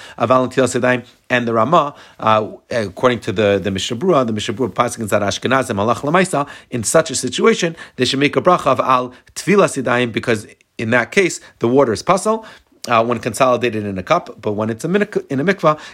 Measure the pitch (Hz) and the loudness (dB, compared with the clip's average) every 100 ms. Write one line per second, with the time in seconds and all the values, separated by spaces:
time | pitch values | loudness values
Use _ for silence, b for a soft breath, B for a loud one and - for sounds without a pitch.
0 | B B 117 131 127 - 127 127 127 123 | B B 2 2 2 0 0 0 0 -2
1 | - b - 127 117 113 110 170 143 - | -4 b -4 -2 0 0 2 2 2 -4
2 | B B 110 110 107 - - 123 101 - | B B 2 2 0 -8 -8 -4 -4 0
3 | 127 120 - 98 101 101 98 95 - 117 | 0 0 -4 0 2 2 0 -4 -6 -4
4 | 190 151 120 110 - 107 120 - 120 - | 0 2 2 -2 -4 -4 -4 -2 -4 -4
5 | 110 104 101 - - 131 117 101 107 120 | -2 0 0 -2 -2 0 0 -2 0 -2
6 | 139 175 185 143 143 B B 123 104 165 | 0 0 0 -2 -6 B B -8 0 2
7 | 156 127 127 - 226 220 170 165 B B | 2 -2 -6 0 2 2 -2 -4 B B
8 | 123 135 143 139 180 170 143 127 - 127 | -2 2 0 2 2 2 2 0 2 0
9 | 127 B B - - 202 165 143 127 120 | 0 B B -8 0 2 2 0 -2 0
10 | 120 113 120 110 - - _ - 113 123 | 0 -2 -2 -2 -4 -20 _ -8 0 0
11 | 117 - 185 - B B 117 131 135 101 | 0 0 0 -2 B B 2 4 2 0
12 | - 175 214 220 220 B B _ - 117 | 0 0 0 -2 -6 B B _ -2 0
13 | 117 113 123 110 131 120 120 107 104 95 | 2 0 -2 0 2 2 0 -2 -6 -4
14 | - 165 147 - 110 104 110 113 160 202 | -2 -2 -2 -8 -6 -2 -2 -4 -2 -2
15 | 208 185 - 135 180 190 160 151 B | -2 -4 -4 -4 -2 0 0 0 B